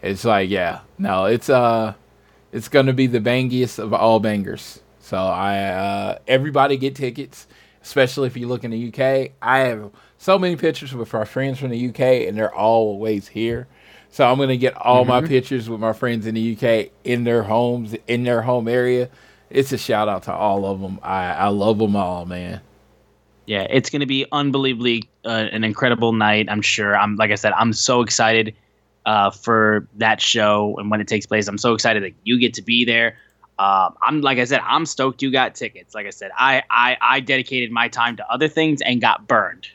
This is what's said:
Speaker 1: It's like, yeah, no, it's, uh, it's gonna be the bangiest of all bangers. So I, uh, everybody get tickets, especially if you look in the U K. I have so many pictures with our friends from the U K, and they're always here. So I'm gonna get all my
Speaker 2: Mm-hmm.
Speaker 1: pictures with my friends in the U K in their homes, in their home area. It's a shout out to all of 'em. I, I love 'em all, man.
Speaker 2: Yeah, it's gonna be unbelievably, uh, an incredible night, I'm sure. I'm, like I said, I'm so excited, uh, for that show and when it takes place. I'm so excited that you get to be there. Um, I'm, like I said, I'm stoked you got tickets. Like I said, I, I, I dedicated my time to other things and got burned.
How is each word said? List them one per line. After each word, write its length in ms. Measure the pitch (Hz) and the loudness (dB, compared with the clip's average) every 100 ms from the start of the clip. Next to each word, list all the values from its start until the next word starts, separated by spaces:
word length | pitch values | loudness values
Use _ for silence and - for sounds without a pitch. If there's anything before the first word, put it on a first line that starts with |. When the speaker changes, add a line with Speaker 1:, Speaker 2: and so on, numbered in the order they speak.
Speaker 1:
It's 220 | 95 98 | -6 -2
like, 240 | 117 104 95 | 2 2 2
yeah, 300 | 95 87 - - - | 0 -2 -4 -14 -6
no, 260 | 196 185 | -2 0
it's, 260 | 180 214 - | 2 0 2
uh, 440 | 127 120 113 110 - _ _ _ _ _ | 4 4 2 -2 -8 _ _ _ _ _
it's 160 | 123 - | -12 2
gonna 240 | 143 135 | 4 4
be 140 | 131 131 | 2 2
the 140 | 120 | 2
bangiest 580 | 113 127 127 127 123 - | 2 0 0 0 -2 -4
of 140 | 107 | -4
all 280 | 104 113 110 | 2 4 4
bangers. 600 | 107 104 95 - - - _ _ | 2 -2 -4 -10 -14 -20 _ _
So 160 | - 92 | -8 -4
I, 400 | 95 90 98 98 | -2 -2 -2 -2
uh, 540 | 98 92 98 101 101 - - | -2 -4 -4 -4 -6 -8 0
everybody 480 | 131 151 139 139 135 | 0 2 2 2 2
get 180 | 135 | -2
tickets, 520 | 135 131 120 135 - - _ _ _ | -4 -8 -8 -14 -18 -20 _ _ _
especially 460 | - - 127 - 131 | -6 0 0 2 -4
if 80 | 123 | -4
you 100 | 120 | -6
look 180 | 123 | -6
in 60 | 117 | -4
the 80 | 113 | -6
U 140 | 120 | -6
K. 400 | 139 135 135 131 _ | 0 2 2 -2 _
I 160 | 117 131 | 2 4
have 320 | 131 113 104 _ _ _ | 2 -2 -10 _ _ _
so 200 | - 196 | 2 2
many 160 | 185 | 2
pictures 400 | 170 165 143 143 | 0 0 -2 -10
with 180 | 131 113 | -10 -4
our 100 | 147 160 | -4 -4
friends 320 | - 135 131 | -4 -4 -4
from 120 | 135 | -4
the 80 | 117 | -4
U 140 | 123 | -4
K, 360 | 110 131 127 90 | 0 4 4 2
and 80 | 104 | -2
they're 180 | 110 | -2
always 760 | - 107 113 110 101 110 104 98 | 2 4 4 2 -2 -2 -2 -4
here. 380 | 110 113 117 127 _ - - _ | -4 -4 -4 -8 _ -20 -20 _
So 200 | - 123 | 2 4
I'm 80 | 135 | 4
gonna 180 | 135 127 | 2 2
get 200 | 127 - | 0 0
all 280 | 117 127 | 4 4
my 140 | 127 123 | 6 4
Speaker 2:
Mm-hmm. 100 | 160 | 4
Speaker 1:
pictures 400 | 131 123 131 113 | 0 2 -6 -4
with 120 | 110 | -4
my 120 | 110 | -2
friends 340 | 110 123 117 107 | -2 -2 -2 -4
in 80 | |
the 60 | 110 | -2
U 160 | 113 107 | -4 0
K 360 | 123 113 95 _ | 2 2 0 _
in 200 | 123 123 | -4 -2
their 180 | 120 117 | 2 2
homes, 540 | 104 110 120 123 110 110 - | 2 0 0 -2 -6 -10 -4
in 160 | 120 | -2
their 200 | 123 117 | 0 0
home 260 | 117 123 113 | 2 0 2
area. 400 | 123 127 123 123 - - _ _ | 2 2 2 0 -8 -20 _ _
It's 240 | 131 135 | 0 0
a 60 | 123 | -4
shout 300 | - 107 107 | -2 0 0
out 160 | 95 | -2
to 80 | - | -6
all 320 | 90 101 98 98 | -2 0 0 -2
of 160 | 98 | -4
'em. 160 | 95 92 | -8 -10
I, 300 | - 95 90 | -6 -4 -4
I 160 | 82 101 | 0 0
love 320 | 101 104 104 | 2 2 2
'em 160 | 107 101 | 2 0
all, 280 | 90 90 | -2 -4
man. 360 | 87 90 87 90 - _ _ _ _ _ _ _ - | -8 -10 -10 -12 -16 _ _ _ _ _ _ _ -6
Speaker 2:
Yeah, 200 | 101 95 | -4 0
it's 220 | 135 127 | 0 0
gonna 160 | 147 135 | -6 -2
be 200 | 135 131 | -4 -2
unbelievably, 760 | 147 143 139 135 117 120 117 107 _ | -2 -2 0 -2 -2 -2 -2 -6 _
uh, 240 | 113 113 110 | -6 -4 -4
an 120 | 110 | -2
incredible 480 | 110 107 131 117 117 | -4 0 0 2 2
night, 340 | 113 107 107 110 | 2 2 2 0
I'm 140 | 107 | -2
sure. 340 | 104 - 104 101 | -2 -2 0 2
I'm, 200 | 104 104 | 0 0
like 140 | 110 | 0
I 40 | 101 | 2
said, 160 | 107 92 | 0 2
I'm 160 | 117 | 0
so 280 | 110 - 123 | 0 0 0
excited, 520 | 113 - 113 113 110 - _ _ _ _ 107 | 0 0 2 2 0 -8 _ _ _ _ 0
uh, 240 | 107 101 | 2 2
for 580 | - - 113 107 107 - 104 | -2 0 2 4 2 -4 -2
that 240 | 113 107 | 0 0
show 560 | - 117 107 104 104 - | 0 2 2 2 -2 -4
and 120 | 104 | -4
when 100 | 107 | -4
it 80 | 101 | -2
takes 160 | 110 - | -4 -2
place. 220 | 110 101 | -2 -2
I'm 100 | 101 | -2
so 140 | 120 | 0
excited 300 | 113 120 107 | 2 0 0
that 80 | 95 - | -2 -8
you 160 | 110 123 | -2 2
get 160 | 120 | 0
to 80 | 117 | -2
be 220 | 107 120 | -2 0
there. 320 | 120 117 117 - _ _ _ - | 2 0 0 -4 _ _ _ -2
Um, 360 | 98 - 90 - | 2 2 0 -2
I'm, 180 | 113 151 | -2 0
like 180 | 139 127 | 0 0
I 60 | |
said, 160 | 123 131 | 0 -2
I'm 220 | 87 143 160 | 0 -2 -2
stoked 360 | - 135 127 | -2 -4 -2
you 100 | 135 | -2
got 220 | 131 123 | 0 -2
tickets. 400 | - 117 - - | -4 -12 -12 -16
Like 120 | 110 101 | -14 -14
I 40 | |
said, 200 | - 98 95 | -14 -12 0
I, 260 | 131 131 - | 2 0 0
I, 260 | 117 123 127 | 2 2 2
I 200 | 120 135 | 2 0
dedicated 520 | 123 135 123 131 120 | 0 -2 -2 -6 -4
my 160 | 117 120 | -2 -2
time 280 | 127 117 107 | 0 -2 -4
to 140 | 104 | -6
other 160 | 127 156 | -2 0
things 360 | 156 160 143 | 0 0 0
and 180 | - 120 | -2 0
got 260 | 113 - - | 2 0 2
burned. 400 | 117 92 80 - | 0 0 -8 -20